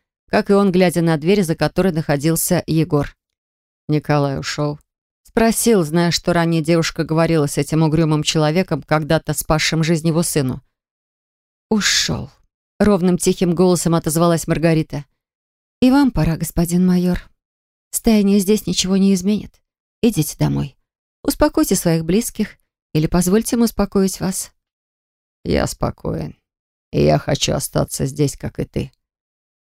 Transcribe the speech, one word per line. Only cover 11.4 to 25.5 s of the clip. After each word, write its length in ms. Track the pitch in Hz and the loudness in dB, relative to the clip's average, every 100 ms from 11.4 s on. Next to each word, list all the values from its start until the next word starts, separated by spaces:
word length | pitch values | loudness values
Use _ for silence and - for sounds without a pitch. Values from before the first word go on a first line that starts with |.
| _ _ - | _ _ -4
"Ушёл", — 600 | 220 - - - 151 127 _ _ _ _ - | -2 0 -2 -2 -6 -10 _ _ _ _ 0
ровным 380 | 202 202 180 - | 2 4 2 2
тихим 360 | - 185 175 | 0 0 0
голосом 420 | 170 185 170 175 165 | 2 2 2 0 0
отозвалась 520 | 165 160 170 165 - | 0 0 2 0 -2
Маргарита. 560 | 160 165 160 156 143 147 _ _ _ _ _ _ - | 0 2 0 -2 -8 -12 _ _ _ _ _ _ 0
"И 100 | 254 | 2
вам 200 | 269 277 | 4 2
пора, 260 | 160 151 160 | 2 0 -2
господин 500 | 165 - 170 175 185 | -4 -2 0 2 2
майор. 420 | 180 180 180 - _ _ _ _ _ _ | 2 0 -2 -8 _ _ _ _ _ _
Стояние 480 | - - 214 202 202 | -4 2 4 4 2
здесь 260 | 185 214 - | 2 0 0
ничего 300 | 185 185 190 | -4 0 2
не 180 | 196 | 2
изменит. 480 | 190 185 214 - _ _ _ _ _ | 2 0 -4 -6 _ _ _ _ _
Идите 360 | 233 156 151 - | 0 0 -2 -2
домой. 400 | - 139 143 _ _ _ _ _ | -2 -2 -6 _ _ _ _ _
Успокойте 540 | - - 202 311 311 190 | -6 0 0 2 0 0
своих 300 | 175 165 160 | 0 0 0
близких 500 | 190 233 - 208 - _ _ _ | -2 -2 -6 -8 -10 _ _ _
или 140 | 156 156 | -2 0
позвольте 500 | 170 180 208 226 233 | 0 2 0 0 0
им 60 | |
успокоить 580 | 233 - 202 202 190 - | 0 0 -2 0 0 -2
вас". 320 | 185 - - _ _ _ _ _ _ _ _ _ | -6 -8 -10 _ _ _ _ _ _ _ _ _
"Я 240 | - | -4